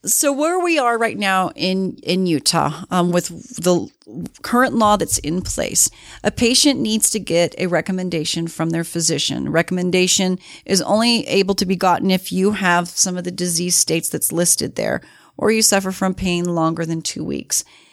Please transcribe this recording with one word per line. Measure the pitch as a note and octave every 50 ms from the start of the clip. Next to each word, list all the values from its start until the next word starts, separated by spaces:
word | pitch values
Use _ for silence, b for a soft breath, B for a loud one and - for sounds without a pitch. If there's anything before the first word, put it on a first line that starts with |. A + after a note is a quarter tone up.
| -
So | - - - - C#4+
where | C#4 C4 D4+ D#4+ F4 F#4
we | F4 F4 E4 D4+
are | C4 A#3+ A#3 A3+
right | A#3 A3+ - G3
now | G#3 G3 F#3+ F#3 F#3 - -
in, | - - F#3 F#3 F#3+ F#3+ F3+ - - -
in | - F3+ F#3 F#3+
Utah, | F3+ E3 C#3+ - - - E3 C#3+ D3 D3+ D#3 F#3 -
um, | - F#3 F3 F3 F3
with | F3 F3 - E3+ D#3+ - - - - E3
the | F3+ F3+ E3+ - - _ _ _ - G#2 C3 - - - - -
current | - - A#3+ B3+ C4 -
law | A#3 A3 G#3 G#3 G3
that's | D#3+ - -
in | - - C#3+ E3 F#3
place, | - - - - - - - - - - B B B B B B B
a | -
patient | - - A#3+ A3+ B3+ A#3+ - D4 C4+ A#3
needs | - G#3+ G#3+ A3 - -
to | - A3
get | F#3 - D#3+ E3+ E3+ D#3+ -
a | - - F3+
recommendation | F3 D#3+ D#3 - F#3 F#3 F#3 F#3 F3 E3 D3+ - - E3+ E3
from | E3 - - E3 E3
their | E3 E3 E3+
physician. | - - E3+ E3 D#3 D#3 C#3+ - - - - - -
Recommendation | - D#3+ E3+ - F#3 F3+ F3+ F3+ F3 F#3 F3+ F#3 - - F#3+ F#3 F#3 F#3 B B B B B
is | B - F#3 -
only | - G3+ G#3+ A3+ A#3+ A#3 A3+ - -
able | - G3 F#3+ F#3+ G3+
to | F#3+ G3+
be | F3+ F#3+
gotten | F3 - F#3 F3 F3 - F#3+
if | F#3 F#3 F#3 -
you | F3+ F#3 F#3 G#3 G#3
have | G3 G3 F#3 F3+ F3 F3 E3+
some | - - - F#3+ F3+
of | F3+ F3
the | F3+
disease | F3+ - F3 F3+ E3+ D#3+ F3+ F3+ E3+
states | - - - D#3+ E3 D#3+ -
that's | - - - - D#3
listed | D#3+ F3 E3 - - - B2+ -
there, | - - - - - B B B B B B B B
or | - G#3
you | A3+ A3 A3
suffer | - G#3 G3 F#3+ F#3 F#3+
from | - G3 F#3+ F#3
pain | - F#3+ F#3 F3 F3 F3
longer | F3 F3 E3 D#3+ D#3+ E3 E3 E3+
than | D#3+ E3 E3
two | D#3 - - - D#3
weeks. | D#3 C#3+ - - - - - - b b b b b